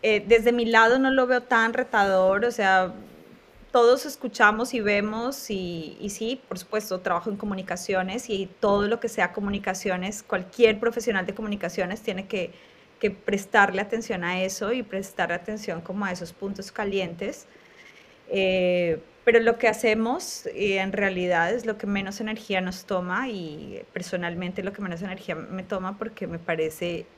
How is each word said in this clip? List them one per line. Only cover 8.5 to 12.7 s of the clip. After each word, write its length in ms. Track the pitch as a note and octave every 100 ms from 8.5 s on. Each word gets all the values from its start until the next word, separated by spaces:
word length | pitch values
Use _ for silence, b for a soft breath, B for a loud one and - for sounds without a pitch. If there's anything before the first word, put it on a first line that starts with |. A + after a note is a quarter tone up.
| -
todo 280 | G#3 G3+ G#3
lo 120 | A#3
que 100 | A#3
sea 240 | A3 F3
comunicaciones, 920 | A3 G3+ G3+ G3 F#3 G3+ F3+ F#3 G#3
cualquier 560 | - F#3+ - - A3+ G#3+
profesional 460 | A3+ A#3 A#3 G3+ F3+
de 80 |
comunicaciones 680 | G3+ A3 G3+ E3+ G3 F3 G3
tiene 260 | - F#3 G3
que, 260 | G#3 E3+ B B